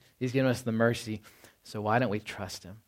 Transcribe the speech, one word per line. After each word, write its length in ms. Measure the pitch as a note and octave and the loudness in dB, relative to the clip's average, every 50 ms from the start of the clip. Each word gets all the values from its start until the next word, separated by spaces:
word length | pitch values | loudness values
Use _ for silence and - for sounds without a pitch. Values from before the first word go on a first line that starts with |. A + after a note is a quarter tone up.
| _ _ _ - | _ _ _ -6
He's 140 | B2+ B2+ A#2+ | -4 -2 0
given 180 | C3+ C3 C3 | 2 2 2
us 100 | A#2+ B2 | 2 0
the 100 | - A#2+ | -2 -2
mercy. 520 | A2+ A2+ A2+ A#2 A#2+ A#2 - A2 G#2+ G#2 - - - - - - _ _ _ | 0 4 4 4 4 2 -4 -8 -8 -8 -10 -14 -20 -20 -20 -20 _ _ _
So 180 | - - A2 | -12 -8 -4
why 180 | G#2 G#2 A2 B2+ | 0 2 4 4
don't 100 | C3 G#2+ | 4 2
we 120 | G2+ G#2+ | 0 -2
trust 420 | - - - - G2+ F2+ - - - | -4 -6 -10 -10 -10 -10 -10 -12 -14
him?" 140 | F2 G2 A2+ _ | -16 -18 -18 _